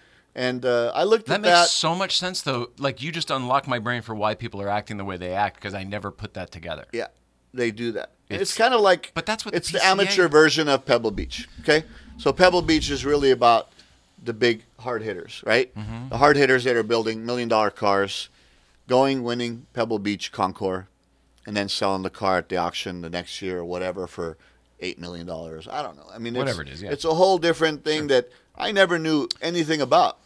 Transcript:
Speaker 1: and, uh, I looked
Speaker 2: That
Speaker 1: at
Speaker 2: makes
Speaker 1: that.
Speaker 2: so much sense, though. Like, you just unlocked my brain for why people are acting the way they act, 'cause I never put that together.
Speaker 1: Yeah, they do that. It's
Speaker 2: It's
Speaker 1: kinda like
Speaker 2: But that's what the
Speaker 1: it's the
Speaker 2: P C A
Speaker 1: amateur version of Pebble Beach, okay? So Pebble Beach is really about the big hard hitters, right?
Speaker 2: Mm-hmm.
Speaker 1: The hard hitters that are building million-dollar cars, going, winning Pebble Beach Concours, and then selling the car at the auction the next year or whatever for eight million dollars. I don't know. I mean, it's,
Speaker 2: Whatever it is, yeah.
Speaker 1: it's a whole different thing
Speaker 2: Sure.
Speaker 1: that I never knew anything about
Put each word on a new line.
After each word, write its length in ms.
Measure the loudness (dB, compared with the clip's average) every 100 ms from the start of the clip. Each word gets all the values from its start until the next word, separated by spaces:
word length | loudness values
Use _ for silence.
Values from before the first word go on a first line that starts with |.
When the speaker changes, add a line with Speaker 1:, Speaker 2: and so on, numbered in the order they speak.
| _ _ _
Speaker 1:
and, 320 | -6 -4 -2 0
uh, 260 | 0 0 0
I 80 |
looked 240 | 2 2 0
Speaker 2:
That 80 | 0
Speaker 1:
at 60 |
Speaker 2:
makes 100 | 4
Speaker 1:
that. 160 | 4 4
Speaker 2:
so 240 | 0 -2
much 240 | -2 -2 -4
sense, 240 | -4 -6
though. 280 | -4 -4 -6 -6
Like, 220 | -6 -6
you 100 | -8
just 180 | -8 -4
unlocked 380 | -4 0 -2 -2
my 120 | -4
brain 220 | -4 -6
for 140 | -6 -4
why 180 | -4 -4
people 260 | -8 -8
are 80 | -4
acting 260 | -4 -4 -10
the 60 | -8
way 120 | -8
they 160 | -4
act, 260 | -2 -2 -4
'cause 120 | -10
I 100 | -10
never 260 | -8 -8 -10
put 240 | -12 -14 -12
that 160 | -14
together. 340 | -14 -12 -12 -10
Speaker 1:
Yeah, 140 | -8 -10 _ _ _ _
they 160 | -4 -2
do 220 | -2 -6
that. 200 | -6 -10 _ -10
It's 120 | -6
Speaker 2:
It's 120 | -4 0
Speaker 1:
kinda 220 | 2 4
like 340 | 4 4 0
Speaker 2:
But 120 | -8 -6
that's 180 | -6 -4
what 60 |
the 60 | -4
Speaker 1:
it's 140 | -2
the 80 | 2
Speaker 2:
P 40 |
C 40 | 4
A 40 |
Speaker 1:
amateur 360 | 4 2 4 6
version 380 | 8 6 4 2
of 160 | 0 2
Pebble 260 | 2 2
Beach, 360 | -4 -8 -10 -14 -6
okay? 240 | 2 2 2 -16 -20 -4
So 140 | 0
Pebble 300 | 6 6 6
Beach 260 | 2 0 0
is 140 | -4 0
really 240 | 2 4
about 380 | 6 6 4 2 _ _ _ _ _
the 100 | -8
big 300 | 0 0 0 _ _
hard 220 | -8 -6
hitters, 400 | -6 -8 -10 -8 2
right? 280 | 2 2 -6
Speaker 2:
Mm-hmm. 340 | -10 -10 -6
Speaker 1:
The 80 | 4
hard 200 | 6 6
hitters 260 | 6 4 2
that 100 | 0
are 80 |
building 420 | 2 0 0 -4 -4
million-dollar 460 | -4 2 2 2
cars, 580 | 0 2 2 0 -4 -12 _ _ _ _ _ 0
going, 360 | 2 4 0
winning 420 | -4 -4 -6 -8 -10
Pebble 260 | -4 -2 -2
Beach 320 | -4 -4 -6
Concours, 540 | -4 -4 -2 -6 -6 -10 _ _ _ _ _ -6
and 100 | -4
then 140 | -2
selling 340 | -2 -2 -2
the 60 | -4
car 280 | -4 0 0
at 100 | 0
the 80 | -2
auction 440 | -2 -4 -10 -10
the 80 | -8
next 320 | -10 -10 -10
year 180 | -8 -6
or 60 | -6
whatever 400 | -6 -6 -6 -10
for 300 | -8 -10 -10 _ _ _ -12
eight 180 | -12 -10
million 260 | -12 -12 -12
dollars. 420 | -12 -12 -14 -12
I 100 | -10
don't 140 | -10 -14
know. 100 | -20
I 60 | -14
mean, 160 | -8 -6
it's, 40 |
Speaker 2:
Whatever 220 | -4 -6
it 80 | -10
is, 120 | -12
yeah. 100 | -10
Speaker 1:
it's 140 | -4 0
a 80 |
whole 240 | 4 4 4
different 460 | 2 2 0 0
thing 180 | -2 -2
Speaker 2:
Sure. 60 | 2
Speaker 1:
that 200 | 2 2 _ _ -8
I 140 | -2
never 280 | 4 4 2
knew 280 | 0 0 0 -4
anything 400 | -4 -2 -2 0
about 360 | 4 4 4 0